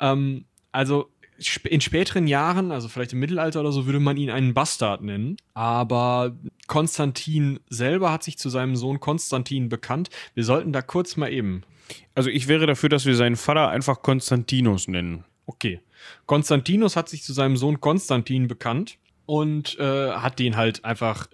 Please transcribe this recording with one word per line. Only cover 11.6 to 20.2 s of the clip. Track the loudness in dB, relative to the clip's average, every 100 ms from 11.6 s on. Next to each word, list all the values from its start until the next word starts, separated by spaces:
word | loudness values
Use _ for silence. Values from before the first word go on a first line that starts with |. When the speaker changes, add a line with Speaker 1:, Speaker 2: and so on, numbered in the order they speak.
| -10 _ -20 -20 -4
Speaker 2:
Also | 0 0
ich | 0 2
wäre | 4 4
dafür, | 2 4
dass | 4 4
wir |
seinen | 4 4 2
Vater | 2 2 2
einfach | 2 0 0
Konstantinus | 2 2 2 0 2 2 4 2 0
nennen. | -4 -4 -6 -12 _ -18
Speaker 1:
Okay. | -8 -6 -6 -12 -20 -20 -16 0
Konstantinus | 2 4 2 2 2 2 0
hat | -4
sich | -8
zu | -6
seinem | 0 2 2
Sohn | 2 2
Konstantin | 2 2 2 0 0 0 0
bekannt | -2 -4 -2 -4 -10 _ _
und, | -2 0 0 -2 -6 -4
äh, | -2 0 -2
hat | -2